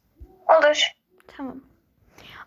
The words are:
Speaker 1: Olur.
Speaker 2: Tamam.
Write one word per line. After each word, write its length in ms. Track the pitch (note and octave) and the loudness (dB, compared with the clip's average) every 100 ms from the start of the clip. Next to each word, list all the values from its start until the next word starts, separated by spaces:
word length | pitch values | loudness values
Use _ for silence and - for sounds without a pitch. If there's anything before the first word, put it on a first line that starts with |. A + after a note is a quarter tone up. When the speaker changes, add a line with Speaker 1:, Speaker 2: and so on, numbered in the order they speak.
| _ _ - - - | _ _ -20 -8 2
Speaker 1:
Olur. 360 | D#4+ D4 D4+ - - _ _ - | 4 4 2 -2 -6 _ _ -20
Speaker 2:
Tamam. 340 | - C4 C4 - _ _ _ _ - - - | -14 -14 -14 -20 _ _ _ _ -20 -20 -20